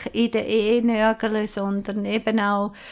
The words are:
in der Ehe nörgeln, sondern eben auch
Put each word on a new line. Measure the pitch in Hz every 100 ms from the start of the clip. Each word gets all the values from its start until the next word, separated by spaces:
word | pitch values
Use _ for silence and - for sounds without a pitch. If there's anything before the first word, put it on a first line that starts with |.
| -
in | - 233
der | 220 -
Ehe | 220 208 240 233
nörgeln, | 226 220 220 220 214 214
sondern | - 196 196 196 202
eben | 202 220 220 220
auch | 202 202 202 - -